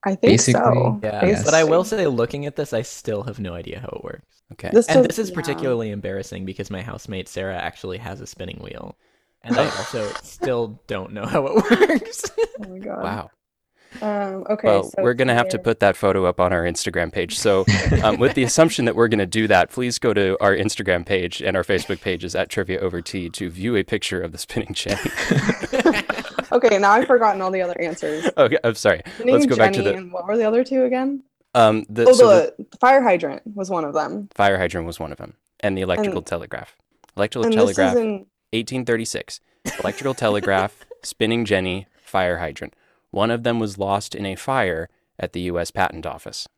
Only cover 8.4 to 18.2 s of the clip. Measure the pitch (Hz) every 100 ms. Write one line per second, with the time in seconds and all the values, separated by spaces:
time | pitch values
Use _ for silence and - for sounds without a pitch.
8.4 | 92 - - - - - _ _ _ _
9.4 | - 120 151 - 110 123 104 - - -
10.4 | - 120 117 107 _ 98 95 104 104 98
11.4 | 139 214 - 233 370 320 440 - - -
12.4 | 453 - 202 185 208 - 90 104 85 _
13.4 | _ _ _ _ _ - 214 208 196 190
14.4 | - 214 220 196 - - 185 123 131 117
15.4 | 117 117 - 113 101 92 101 95 90 90
16.4 | 90 90 85 82 - 87 82 101 87 -
17.4 | 110 95 95 98 - 139 110 104